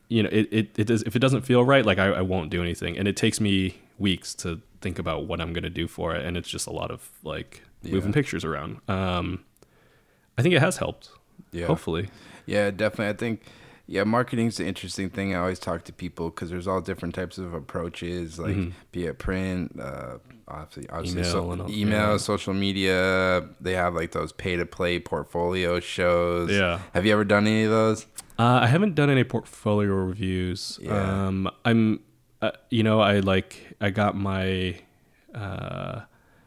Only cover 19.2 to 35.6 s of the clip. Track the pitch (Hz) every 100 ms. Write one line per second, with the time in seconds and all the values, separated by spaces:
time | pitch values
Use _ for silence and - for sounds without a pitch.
19.2 | - 92 92 92 - - 65 67 62 60
20.2 | - - - 76 76 - - 82 82 90
21.2 | 87 92 87 90 92 107 104 107 104 101
22.2 | - 101 - 98 98 98 95 92 95 92
23.2 | 92 90 - - 90 90 87 85 82 82
24.2 | 80 - 95 87 82 - 87 87 - 82
25.2 | 78 85 87 92 87 87 - - 87 87
26.2 | 87 87 85 101 90 87 95 90 104 104
27.2 | 104 104 107 110 110 110 110 110 - -
28.2 | - - 117 123 117 156 214 151 143 135
29.2 | 123 117 - - 110 104 104 95 92 95
30.2 | 95 92 92 90 - - - 104 95 98
31.2 | 95 95 92 - 117 113 110 107 - _
32.2 | _ - 110 - - 117 107 110 101 101
33.2 | 95 95 - - - - 101 101 104 104
34.2 | 98 95 95 92 92 90 - _ _ _
35.2 | _ 185 98 95